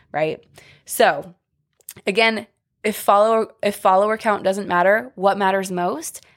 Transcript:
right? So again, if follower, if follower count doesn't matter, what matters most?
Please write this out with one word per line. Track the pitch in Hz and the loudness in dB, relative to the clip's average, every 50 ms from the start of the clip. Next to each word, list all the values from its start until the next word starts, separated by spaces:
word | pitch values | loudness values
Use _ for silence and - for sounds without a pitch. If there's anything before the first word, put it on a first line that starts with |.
| _ _ | _ _
right? | - 147 156 156 - - _ _ _ - - - _ _ _ | -4 -4 -2 -2 -4 -8 _ _ _ -20 -20 -20 _ _ _
So | - - - 226 185 147 143 151 175 - _ _ _ _ _ _ _ _ _ _ - - - _ | -8 0 2 2 2 2 0 -8 -14 -20 _ _ _ _ _ _ _ _ _ _ -20 -20 -10 _
again, | 214 190 220 226 226 220 208 220 - _ _ _ _ _ _ - | -4 0 0 0 0 0 -2 -8 -14 _ _ _ _ _ _ -6
if | 214 202 | -6 -6
follower, | - - 233 202 202 214 226 226 220 220 - - _ | -2 0 2 4 4 4 4 2 2 0 -2 -6 _
if | - 202 202 | -4 -4 -4
follower | - - 196 190 190 208 214 220 | 0 2 2 4 4 2 2 -2
count | 220 - 220 202 - | -2 -2 -2 -2 0
doesn't | - 185 190 208 202 | -2 -2 -2 -2 -4
matter, | - 180 175 175 190 214 226 247 254 - | -2 0 2 4 4 2 2 -2 -6 -8
what | 185 185 196 196 202 | -2 0 0 0 2
matters | 196 190 196 196 190 196 | 0 0 0 0 -2 -4
most? | 180 175 175 185 254 311 330 - - - - _ _ | -4 -4 -4 -4 -4 -6 -10 -12 -16 -18 -20 _ _